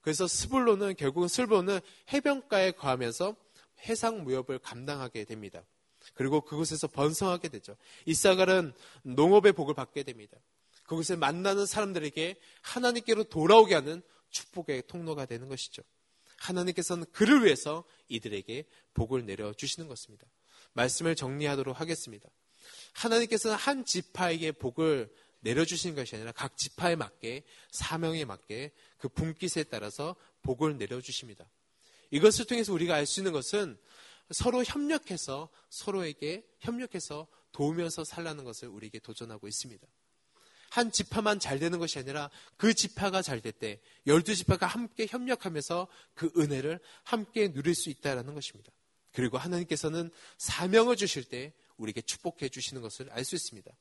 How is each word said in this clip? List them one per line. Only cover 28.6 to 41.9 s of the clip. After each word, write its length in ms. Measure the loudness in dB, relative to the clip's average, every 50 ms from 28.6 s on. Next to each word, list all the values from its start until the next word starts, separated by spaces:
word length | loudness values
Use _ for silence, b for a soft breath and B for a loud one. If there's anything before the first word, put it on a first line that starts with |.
| -10 -10 _ b b b b b
그 100 | -8 -8
분깃에 560 | _ -2 -4 -4 -4 -4 -4 -4 -2 -2 -4
따라서 500 | -4 -6 -8 -8 -8 -10 -8 -8 -8 -10 b b b b _ _
복을 360 | -6 -2 0 0 0 0 -2
내려주십니다. 680 | -6 -6 -6 -8 -10 -8 -10 -10 -10 -12 -18 -20 -20 _ _ _ _ _ _ b b b b b b b
이것을 340 | -2 6 6 6 6 6 0
통해서 280 | 0 0 0 0 0 0
우리가 220 | 0 0 2 2
알 120 | 0 0
수 140 | 0 -2 -2
있는 120 | -2 -2 -2
것은 460 | -2 -4 -2 -2 -2 -2 -2 -6 -14 B B B B B B B B B _
서로 320 | -6 -2 0 0 2 0 0
협력해서, 840 | -2 -2 -4 -2 -2 -2 -2 -4 -6 -10 -8 -8 -8 -8 -10 -10 -12 b b b b
서로에게 800 | -16 -12 -8 -4 -4 -4 -4 -4 -6 _ -6 -6 -6 -8 -10 _ _ _
협력해서 680 | -8 -6 -6 -6 -6 -8 -8 -10 -10 -8 -10 -12 -12 -14 b b b b
도우면서 540 | _ -2 -2 -2 0 -2 -2 -4 -4 -6 -8
살라는 400 | -10 -10 -10 -10 -10 -10 -10 -12
것을 240 | -14 -14 -14 -14 -14
우리에게 320 | -16 -14 -16 -14 -16 -16
도전하고 480 | _ -14 -14 -14 -14 -14 -14 -14 -14 -10
있습니다. 380 | -10 -10 -10 -10 -14 -20 -20 _ _ _ _ _ _ _ _ _ b b b b b b b b
한 200 | -2 0 0 0
지파만 480 | 0 -2 -2 -2 -2 0 2 2 2 0
잘 200 | 0 -4 -2 -2
되는 200 | -2 -2 -2 -2
것이 200 | -4 -4